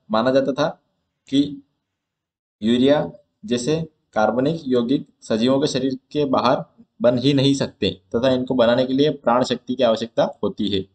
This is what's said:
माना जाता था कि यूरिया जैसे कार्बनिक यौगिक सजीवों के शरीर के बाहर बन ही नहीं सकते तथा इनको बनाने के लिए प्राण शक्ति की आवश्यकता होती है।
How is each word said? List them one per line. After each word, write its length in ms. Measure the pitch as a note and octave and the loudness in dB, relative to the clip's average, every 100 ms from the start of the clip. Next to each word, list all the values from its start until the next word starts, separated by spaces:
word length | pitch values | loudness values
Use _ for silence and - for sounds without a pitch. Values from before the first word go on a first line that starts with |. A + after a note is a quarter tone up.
| _ | _
माना 200 | A2 B2 | 0 2
जाता 220 | C3+ C3+ | 2 0
था 160 | C3+ D#3+ - _ _ _ _ _ | -2 -4 -4 _ _ _ _ _
कि 340 | C3+ D3 - - _ _ _ _ _ _ _ _ _ | 0 0 -4 -18 _ _ _ _ _ _ _ _ _
यूरिया 500 | G#2+ A#2+ C3+ D3+ D#3 - _ _ | 0 2 4 2 0 -10 _ _
जैसे 440 | - A#2+ - D#3+ E3 _ _ | -6 -4 -2 -4 -6 _ _
कार्बनिक 460 | G#2+ G#2+ A#2+ C#3 E3 C3+ | -2 0 0 -2 -4 -2
यौगिक 400 | B2 A#2 C#3+ - _ | -2 0 -2 -4 _
सजीवों 380 | - A2 B2 C3+ | -4 -2 0 0
के 60 | D3 | 0
शरीर 320 | C3 C3+ C3 - | -2 -4 -6 -8
के 140 | D3 | -4
बाहर 400 | C#3+ A#2+ A#2 D3 - _ - _ | 0 0 2 0 -4 _ -20 _
बन 160 | A#2 B2+ | 0 2
ही 140 | C3+ | 2
नहीं 200 | C#3 C3+ | 2 2
सकते 360 | C3+ A#2 - G2 F#2 _ | 0 -2 -4 -4 -4 _
तथा 140 | A#2 C3 | -2 0
इनको 260 | B2+ B2+ | 0 -2
बनाने 320 | B2+ A#2 B2 B2+ | 2 2 2 0
के 60 | |
लिए 180 | C3+ D3+ | 2 0
प्राण 340 | D3 - B2 | 0 0 0
शक्ति 300 | B2+ A#2+ - | 0 -4 -6
की 80 | B2 | 0
आवश्यकता 560 | A#2+ A2 A2+ - D#3 - | 0 0 -2 -2 -2 -2
होती 260 | G#2 - G2+ | -6 -4 -2
है। 140 | G2 F#2+ | -2 -4